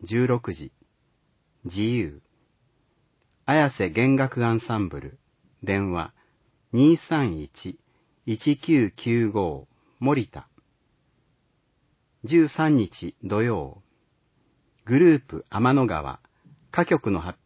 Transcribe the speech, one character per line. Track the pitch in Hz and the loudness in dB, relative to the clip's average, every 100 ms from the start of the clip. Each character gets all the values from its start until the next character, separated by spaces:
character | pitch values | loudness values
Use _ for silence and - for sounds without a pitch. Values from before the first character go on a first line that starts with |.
十 | 90 113 123 | -6 -2 0
六 | 120 117 | 0 -4
時。 | 80 69 _ _ _ _ _ _ _ _ _ 90 | -10 -14 _ _ _ _ _ _ _ _ _ -12
自 | 92 | -4
由。 | 110 120 85 71 _ _ _ _ _ _ _ _ _ _ _ _ - | -2 -2 -4 -10 _ _ _ _ _ _ _ _ _ _ _ _ 0
綾 | 151 143 | 2 2
瀬 | - 92 | 0 -4
弦 | 80 127 135 | 0 2 2
楽 | 131 123 120 | 0 0 0
ア | |
ン | 113 | 0
サ | - 110 | -2 -4
ン | 92 | -4
ブ | 73 | -6
ル。 | 67 - _ _ _ _ | -14 -18 _ _ _ _
電 | 101 98 98 | -4 -2 -2
話、 | 87 80 _ _ _ _ _ - | -4 -8 _ _ _ _ _ -6
二 | 117 147 165 - | 2 4 4 0
三 | 160 127 80 | -2 -2 -4
一 | 73 - 92 - _ _ _ _ - | -12 -16 -16 -16 _ _ _ _ -8
一 | 110 - 143 | -4 -2 -2
九 | - 151 104 | 2 2 2
九 | - 120 117 110 | -2 -2 0 0
五、 | 104 90 69 67 _ _ - | -2 -4 -6 -14 _ _ -6
森 | 127 143 - | -2 -2 -4
田。 | 71 - _ _ _ _ _ _ _ _ _ _ _ _ _ _ _ _ _ | -12 -20 _ _ _ _ _ _ _ _ _ _ _ _ _ _ _ _ _
十 | 113 165 151 | 0 2 2
三 | - 156 143 | 2 2 2
日 | 98 - 165 - - | 2 -6 -14 -12 -4
土 | 104 | -2
曜、 | 120 101 67 95 _ _ _ _ _ _ _ _ _ _ - | 0 -2 -6 -14 _ _ _ _ _ _ _ _ _ _ 0
グ | 131 | 6
ル | 175 147 | 6 6
ー | |
プ | - 82 - | 0 -14 -8
天 | 101 120 | 0 2
の | 139 120 | 4 2
川、 | 80 69 - _ _ _ _ _ | -2 -6 -12 _ _ _ _ _
歌 | - 175 | -2 0
曲 | 160 110 | 0 0
の | 90 | -4
発 | 85 - | -4 -12